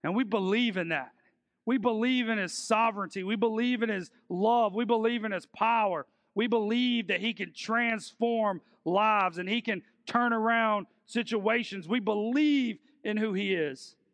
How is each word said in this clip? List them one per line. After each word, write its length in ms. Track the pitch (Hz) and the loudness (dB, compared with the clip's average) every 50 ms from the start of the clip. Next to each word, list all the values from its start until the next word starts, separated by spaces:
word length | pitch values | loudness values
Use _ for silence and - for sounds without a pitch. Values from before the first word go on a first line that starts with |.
| - | -2
And 100 | 156 185 | 0 0
we 100 | 233 262 | 0 0
believe 520 | 202 214 214 190 185 202 233 247 233 190 | 0 0 -2 0 0 0 2 0 0 -2
in 140 | 185 170 165 | -4 -4 -4
that. 240 | 165 143 131 - _ _ _ _ _ _ _ _ _ _ _ | -4 -6 -6 -8 _ _ _ _ _ _ _ _ _ _ _
We 120 | 220 254 | 0 0
believe 520 | 262 196 247 226 214 226 254 262 254 240 226 | 2 2 0 0 2 0 2 2 0 0 0
in 100 | 226 214 | 0 -2
his 140 | 190 170 | -2 -4
sovereignty. 680 | - - - - 226 214 226 226 208 202 196 165 - 196 | -6 -10 -2 0 2 2 2 0 0 -2 -8 -6 -6 -6
We 140 | 185 190 220 | -4 -2 0
believe 460 | 208 226 233 220 220 240 247 247 214 | 0 0 0 0 0 0 0 0 0
in 80 | 233 220 | 0 -2
his 200 | 208 190 175 - _ _ _ _ | -2 -6 -6 -10 _ _ _ _
love. 440 | 180 180 202 220 240 240 226 208 185 | -4 0 2 4 4 4 2 2 0
We 100 | 214 240 | -2 0
believe 400 | 208 240 226 220 226 240 233 214 | 0 0 2 2 0 0 -2 -4
in 80 | 220 | -4
his 140 | 196 175 - | -6 -6 -8
power. 600 | _ - - 220 226 233 226 214 202 180 156 135 _ _ _ _ _ _ | _ -4 0 0 2 2 2 2 0 0 -2 -6 _ _ _ _ _ _
We 120 | 202 226 | 0 0
believe 640 | 240 226 226 214 208 226 240 247 247 240 233 214 170 | 2 2 2 2 2 2 2 2 2 2 0 0 -2
that 120 | 196 175 | -2 -2
he 140 | 196 233 214 | -2 -2 -4
can 180 | - - 170 | -4 -8 -10
transform 1080 | - - - - 220 233 240 233 226 214 - - - _ 233 233 233 226 220 208 190 170 _ _ _ _ _ | -8 -12 -6 -2 0 0 0 0 -2 -4 -6 -12 -4 _ 0 0 2 2 2 0 0 -2 _ _ _ _ _
lives 540 | 160 175 196 214 220 214 208 190 185 165 175 | 0 2 4 4 4 4 4 2 2 0 -4
and 100 | 180 185 | -4 -2
he 120 | 220 240 | -2 -2
can 220 | - - 208 180 - _ _ _ _ | -2 -2 -4 -4 -6 _ _ _ _
turn 260 | - - 240 240 240 | -4 -2 0 0 2
around 540 | 233 226 220 226 233 233 226 220 214 208 175 _ _ _ _ | 0 2 2 2 2 2 2 2 0 -2 -4 _ _ _ _
situations. 800 | - - 220 226 - 220 214 190 214 226 240 226 - 196 196 160 160 | -6 -4 -4 -2 0 -2 0 0 2 0 0 -2 -4 -8 -10 -4 -2
We 120 | 220 247 | -2 -2
believe 760 | 202 208 214 208 208 226 247 285 302 302 285 277 254 233 - - _ _ _ _ - | 0 0 0 0 0 0 2 2 2 4 4 2 2 0 -4 -8 _ _ _ _ -6
in 140 | 208 214 214 | -4 -2 0
who 160 | 214 220 190 | 0 0 -2
he 200 | 190 202 196 190 | -2 0 0 0
is. 420 | 170 156 147 131 - - - - _ _ _ | 0 0 -4 -4 -10 -16 -20 -20 _ _ _